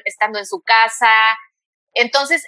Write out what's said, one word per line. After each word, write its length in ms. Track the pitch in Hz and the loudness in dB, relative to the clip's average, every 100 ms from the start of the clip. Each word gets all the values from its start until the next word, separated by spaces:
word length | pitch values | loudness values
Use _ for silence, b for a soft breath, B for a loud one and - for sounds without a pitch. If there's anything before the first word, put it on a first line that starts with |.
| - | -10
estando 320 | - 214 214 | -4 -4 -4
en 80 | 196 | -8
su 160 | 185 | -10
casa. 760 | - 226 226 - 226 220 220 220 - _ _ _ _ | 0 2 2 0 2 4 2 0 -10 _ _ _ _
Entonces, 520 | - 240 269 277 330 | -4 0 0 0 -4